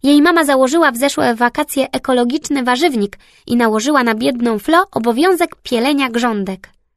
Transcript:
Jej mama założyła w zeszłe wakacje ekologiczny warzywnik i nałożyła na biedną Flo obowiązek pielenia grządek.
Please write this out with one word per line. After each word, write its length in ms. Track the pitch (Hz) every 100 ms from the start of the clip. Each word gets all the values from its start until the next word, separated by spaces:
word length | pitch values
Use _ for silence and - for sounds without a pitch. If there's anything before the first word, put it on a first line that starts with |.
Jej 180 | 269 294
mama 240 | 311 339 294
założyła 460 | 262 262 320 311
w 60 | 233
zeszłe 380 | 277 302 262 226
wakacje 560 | 240 - 302 - -
ekologiczny 720 | 262 - 247 240 302 - 277
warzywnik 540 | 247 247 339 240 202 - _ _ -
i 80 | 240
nałożyła 480 | 233 220 240 294
na 120 | 233 220
biedną 440 | 269 247 240 214
Flo 280 | - 330 381
obowiązek 640 | - 233 233 349 349 330 -
pielenia 540 | - 233 254 285 269
grządek. 600 | 226 240 214 190 190 - _ _